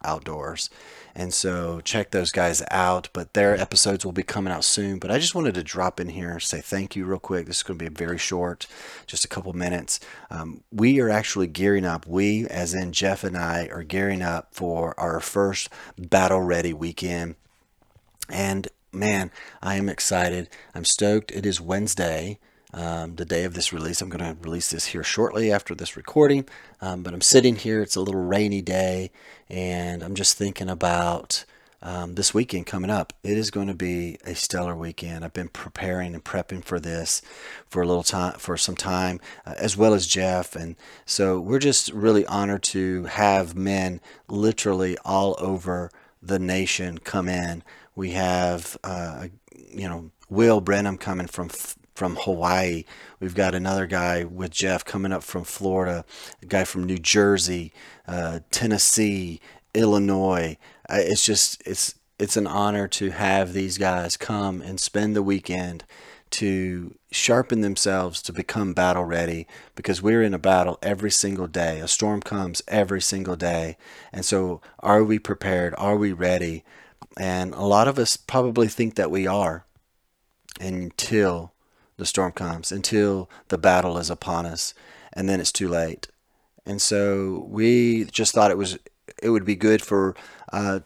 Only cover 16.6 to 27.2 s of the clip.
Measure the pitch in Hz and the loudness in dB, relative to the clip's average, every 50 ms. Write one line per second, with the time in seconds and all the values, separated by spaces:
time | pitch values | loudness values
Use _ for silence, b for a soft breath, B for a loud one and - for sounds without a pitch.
16.6 | 85 87 80 76 82 85 80 - 92 87 87 87 85 85 80 - _ _ _ _ | 0 -2 -4 -4 -6 -8 -6 -6 -6 -4 -4 -4 -6 -8 -10 -14 _ _ _ _
17.6 | _ _ _ _ _ _ _ _ _ _ _ - - - - - - 196 196 196 | _ _ _ _ _ _ _ _ _ _ _ -14 -12 -6 -4 -2 -2 -2 -2 -4
18.6 | 196 - - _ _ _ - 190 208 107 101 - 95 - B B B B B B | -6 -8 -14 _ _ _ -6 -2 0 2 2 0 0 -4 B B B B B B
19.6 | 92 95 98 - 101 98 - - - - 98 90 90 87 90 90 85 B B B | -4 -2 -2 0 -2 -2 -2 -2 -2 0 2 2 2 0 0 -4 -6 B B B
20.6 | B B B 90 82 - - - 104 104 104 107 - - - 101 98 101 87 - | B B B -4 0 0 2 4 4 4 4 2 0 -2 -6 -4 -2 -2 -2 -2
21.6 | 82 87 95 101 107 104 - - 87 82 80 78 85 208 - b b b b b | -4 -4 -2 -2 -2 -2 -2 -2 0 0 -2 -2 -4 -6 -10 b b b b b
22.6 | b b - 85 85 85 82 82 82 82 85 85 85 80 85 85 92 90 87 87 | b b -10 -8 -6 -6 -4 -6 -6 -8 -8 -8 -4 -2 0 0 0 -2 -2 -4
23.6 | - - 87 80 80 82 87 - 90 92 87 85 87 82 78 82 85 82 85 90 | -4 -4 -2 -4 -4 -4 -4 -4 -6 -6 -6 -6 -6 -8 -8 -8 -8 -6 -4 -4
24.6 | - - 82 80 - - - 85 78 - - 107 117 - - 110 110 107 101 101 | -4 -4 -4 -4 -4 -4 -4 -4 -4 -2 0 0 0 0 0 0 2 2 2 0
25.6 | - - 90 - 87 - - - - - - 151 147 143 143 139 135 B B B | 0 -4 -10 -8 -10 -10 -12 -12 -14 0 6 6 8 8 6 4 0 B B B
26.6 | B B B _ 95 95 90 90 90 90 87 92 | B B B _ -8 -6 -6 -6 -6 -8 -2 2